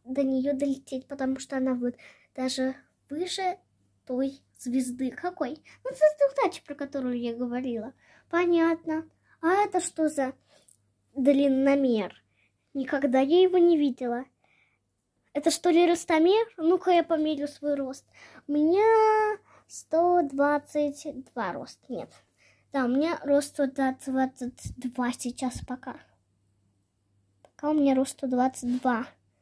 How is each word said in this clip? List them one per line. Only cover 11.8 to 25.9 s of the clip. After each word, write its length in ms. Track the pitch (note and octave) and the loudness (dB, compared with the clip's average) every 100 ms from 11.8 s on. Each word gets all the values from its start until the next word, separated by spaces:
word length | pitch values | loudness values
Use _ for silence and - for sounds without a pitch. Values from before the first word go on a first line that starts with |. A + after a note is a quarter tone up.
| C4 A3 F#3 - _ _ _ _ _ | 2 0 -2 -10 _ _ _ _ _
Никогда 460 | C#4 C4 C#4 C4+ C4 | -8 -4 -2 2 2
я 220 | C4+ F4 | 4 4
его 160 | F#4 F4+ | 6 6
не 180 | F4 D#4+ | 4 4
видела. 480 | C#4+ A#3+ B3 A#3+ C4+ _ _ _ _ _ _ _ _ _ _ | 2 -2 -4 -6 -8 _ _ _ _ _ _ _ _ _ _
Это 160 | C#4+ D#4 | -2 -2
что 200 | - F4+ | 0 2
ли 160 | E4 F4 | 4 4
ростомер? 600 | E4+ - D#4+ E4+ G#4+ A4+ - | 2 2 2 4 4 0 -2
Ну-ка 340 | D#4+ F4+ F#4 | 0 2 4
я 140 | F4 | 2
померю 440 | E4 D#4+ D#4 C#4+ C#4+ | 2 -2 -2 -4 -6
свой 260 | - D4 | -6 -4
рост. 300 | C#4+ C4+ C4+ - _ - - - | -4 -4 -10 -18 _ -20 -20 -4
У 60 | |
меня 840 | D4 D#4 F#4 A4 A4 A4 G#4+ G#4+ G#4 _ - _ | 0 2 4 4 6 4 2 0 -4 _ -20 _
сто 560 | - - D#4+ F4 F4 | -16 -2 2 4 4
двадцать 840 | C#4+ C4+ C#4+ D4 D4 D4+ D4 C#4+ D#4 B3+ - | 2 0 0 0 -2 -2 -2 -4 -12 -14 -12
два 200 | - G3 | -8 -6
рост. 260 | D3 - - _ | -8 -12 -18 _
Нет. 220 | G#3 - - _ _ _ _ _ | -12 -12 -18 _ _ _ _ _
Да, 120 | C#4 | -4
у 40 | B3 | 0
меня 300 | C4 D#4+ E4+ | 0 0 -2
рост 240 | C#4+ C#4+ C#4+ | 2 2 0
сто 180 | - C4+ | -4 -4
двадцать 1080 | C4+ C4 C4 - C4 C4 - B3 - - C4 | 0 -2 -4 -6 -2 -2 -4 -12 -10 -12 -10
два 360 | B3 B3 B3+ | -8 -4 -4
сейчас 480 | B3 B3 B3 B3+ - - | -4 -8 -6 -6 -8 -10
пока. 300 | B3+ C4 | -12 -12